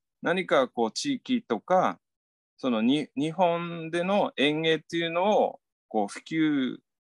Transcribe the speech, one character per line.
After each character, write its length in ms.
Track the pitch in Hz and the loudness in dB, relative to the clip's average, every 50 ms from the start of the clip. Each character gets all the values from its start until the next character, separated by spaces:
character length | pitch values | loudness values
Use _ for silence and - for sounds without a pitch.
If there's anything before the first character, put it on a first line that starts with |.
| _ _ _ _ | _ _ _ _
何 240 | - 143 175 190 175 | -2 -2 -2 0 0
か 240 | - 175 147 131 120 | 2 2 2 2 2
こ 160 | - - 117 | 0 0 -2
う 60 | 110 | 0
地 240 | - - - 143 135 | -2 -4 -4 -4 -4
域 280 | 123 - - 127 117 - | -4 -2 -2 -2 -2 -2
と 160 | - 120 101 | -2 -4 -4
か、 400 | - - 180 185 156 104 - - _ _ _ _ _ _ _ _ _ _ _ | 0 2 2 2 2 2 -2 -4 _ _ _ _ _ _ _ _ _ _ _
そ 140 | _ - 131 | _ -4 -2
の 120 | 120 110 | 0 2
に-、 280 | 110 120 139 151 131 - - 135 | 2 2 2 2 0 -4 -4 -4
日 140 | 143 160 | -4 -2
本 600 | 160 180 185 170 170 170 170 170 170 170 160 160 | 0 0 2 2 2 0 -4 -6 -8 -10 -8 -6
で 120 | 160 170 175 | -4 -4 -2
の 280 | 185 202 202 143 - - - | 0 0 0 0 0 0 0
園 240 | 131 147 151 156 | 0 0 0 0
芸 140 | 160 160 160 | 0 0 0
っ 40 | 151 | 0
て 160 | - - 165 | -2 -6 -6
い 120 | 170 170 165 | -4 -4 -2
う 20 | |
の 260 | 165 175 185 214 208 160 | -2 0 0 2 4 2
を 180 | 110 - - - _ _ _ _ _ - | 2 0 -2 -6 _ _ _ _ _ -6
こ 160 | - 110 101 | -4 -2 -2
う 20 | 101 | -4
普 120 | - - | -6 -12
及 580 | - - 160 160 156 156 147 139 131 120 - - _ _ _ _ _ | -12 -6 -2 0 2 2 2 0 -2 -2 -4 -8 _ _ _ _ _